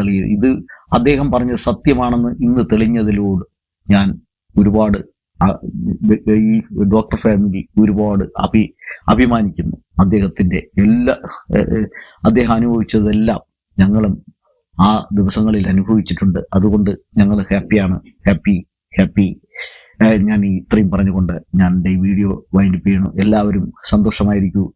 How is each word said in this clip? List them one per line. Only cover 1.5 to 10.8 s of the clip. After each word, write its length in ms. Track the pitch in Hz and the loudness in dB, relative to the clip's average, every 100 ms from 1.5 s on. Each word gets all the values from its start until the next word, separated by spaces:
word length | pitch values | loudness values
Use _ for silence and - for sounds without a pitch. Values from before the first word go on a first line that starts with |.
| 117 - | -2 -2
സത്യമാണെന്ന് 640 | 110 147 127 123 120 120 120 120 | 0 0 0 0 0 -2 -2 0
ഇന്ന് 160 | 123 110 | 0 0
തെളിഞ്ഞതിലൂടെ 720 | 110 113 117 107 101 101 95 - _ _ _ - | 0 0 0 0 0 -2 -4 -6 _ _ _ 0
ഞാൻ 140 | 101 98 - _ _ _ - | 2 2 -4 _ _ _ 0
ഒരുപാട്, 380 | 101 107 107 98 - _ _ _ | 2 2 0 -2 -6 _ _ _
ആ, 20 | - - - - - - 107 107 107 107 107 | -2 -2 -8 -8 -6 -2 0 0 2 2 2
ഈ 40 | 110 - - 101 | 0 -2 -2 0
ഡോക്ടർ 240 | 110 - 110 | 0 0 -2
ഫാമിലി 380 | 113 101 101 92 - - | 0 0 0 -4 -4 0
ഒരുപാട് 420 | 104 101 104 98 95 - 95 | 2 2 -2 -2 -4 -4 -2
അഭി-, 260 | 110 95 - - - - | 0 -2 -6 -16 -8 -2
അഭിമാനിക്കുന്നു. 640 | 107 123 117 104 - - - _ - | 2 2 2 -2 -4 -8 -8 _ -2
അദ്ദേഹത്തിൻ്റെ 560 | 98 104 95 - 92 87 - - | 2 2 0 0 -2 -2 -2 2